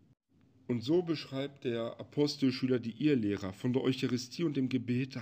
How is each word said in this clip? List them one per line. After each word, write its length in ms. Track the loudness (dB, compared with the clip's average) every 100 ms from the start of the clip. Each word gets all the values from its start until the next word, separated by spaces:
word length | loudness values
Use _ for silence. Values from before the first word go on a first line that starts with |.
| _ _ _ _ _ _ -4
Und 160 | -2
so 180 | 2 2
beschreibt 640 | 2 -2 -4 -6 -6 -4 -4
der 340 | -2 -4 -8
Apostelschüler 800 | -8 0 0 4 2 2 2 0
die 240 | 0 0
Irrlehrer. 480 | 2 4 2 -2 -4
Von 220 | -4 0
der 80 | 2
Eucharistie 640 | 2 0 0 -2 -4 -2 -2
und 100 | 0
dem 140 | 0
Gebet 480 | 0 0 0 -2 -6